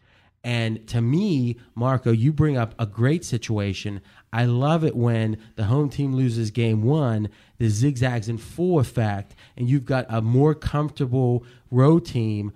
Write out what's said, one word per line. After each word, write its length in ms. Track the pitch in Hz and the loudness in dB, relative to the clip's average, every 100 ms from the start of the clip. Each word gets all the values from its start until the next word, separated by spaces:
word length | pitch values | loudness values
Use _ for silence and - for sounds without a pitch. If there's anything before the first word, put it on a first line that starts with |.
| _ _ _ _ | _ _ _ _
And 420 | 120 120 113 110 - | -6 -2 -2 -6 -4
to 120 | 120 | -2
me, 560 | 117 156 214 147 120 120 - | 0 0 0 0 -2 -4 -10
Marco, 380 | 113 127 127 120 | -4 0 0 2
you 200 | 113 131 | 2 2
bring 240 | 151 156 131 | 2 2 0
up 180 | 110 - | -2 -4
a 80 | 107 | -6
great 380 | 101 127 170 | 0 0 0
situation. 760 | - 117 - 107 101 95 104 101 - - _ | -2 -6 -4 -2 -2 -4 -8 -10 -14 -20 _
I 120 | 113 | -2
love 400 | 123 120 143 165 | 0 2 2 2
it 100 | 156 | 0
when 420 | 123 120 113 110 107 - - | 0 0 0 0 -4 -8 -4
the 80 | |
home 260 | 101 139 147 | 0 0 0
team 240 | - 139 | -2 -2
loses 380 | 131 131 113 110 | 0 0 0 -4
game 300 | 113 113 110 | 0 0 2
one, 460 | 113 156 131 110 104 - _ - | 2 2 0 0 -4 -8 _ -2
the 100 | 113 | 0
zigzag's 600 | 104 143 127 131 120 107 | 2 0 2 0 -2 -4
in 100 | 113 | -8
full 400 | - - 180 165 | -8 -4 0 2
effect, 560 | 123 - 107 101 - - - - | 2 0 -2 -2 -8 -18 -18 -6
and 120 | 123 | 0
you've 160 | 139 | 0
got 220 | 117 131 - | 0 -4 -2
a 140 | 113 | -2
more 320 | 113 123 151 | 2 4 4
comfortable 880 | 151 - 147 151 - 131 131 123 123 - - _ | 2 -2 -4 -4 -4 -2 0 0 0 -4 -16 _
road 320 | 123 139 170 170 | 4 6 4 2
team 460 | 123 110 104 104 | -2 -2 -2 -6